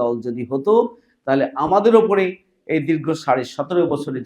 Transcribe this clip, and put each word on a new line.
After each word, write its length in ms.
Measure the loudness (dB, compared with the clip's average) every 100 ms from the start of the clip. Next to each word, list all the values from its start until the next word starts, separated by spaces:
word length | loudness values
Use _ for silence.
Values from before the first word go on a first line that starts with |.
দল 120 | -4 -4 -8
যদি 160 | -10 -6
হতো, 220 | -4 0 2 0 -6 _ _ -2
তাহলে 180 | -2 -2 -4
আমাদের 300 | 0 2 6 6
ওপরে 240 | 6 2 0 -4 _ _ -6
এই 120 | -4 -2
দীর্ঘ 180 | -2 -2 -4
সাড়ে 180 | 0 0 -2
সতেরো 280 | -8 -2 0 0
বছরে 260 | 0 -4 -4